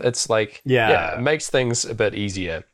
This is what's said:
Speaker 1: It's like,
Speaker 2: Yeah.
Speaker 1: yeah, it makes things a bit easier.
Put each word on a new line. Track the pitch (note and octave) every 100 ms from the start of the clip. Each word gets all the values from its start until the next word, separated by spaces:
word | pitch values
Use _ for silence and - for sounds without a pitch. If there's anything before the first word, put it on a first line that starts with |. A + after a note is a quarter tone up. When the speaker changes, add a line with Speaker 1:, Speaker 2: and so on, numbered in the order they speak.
Speaker 1:
It's | B2+ A#2 -
like, | A2 G#2+ - C3
Speaker 2:
Yeah. | B2 A2+
Speaker 1:
yeah, | C3 E2
it | D#2+
makes | B2+ D#3 -
things | C3+ B2 A#2 -
a |
bit | A2 G#2+
easier. | - G#2 F#2+ F2 D#2+ -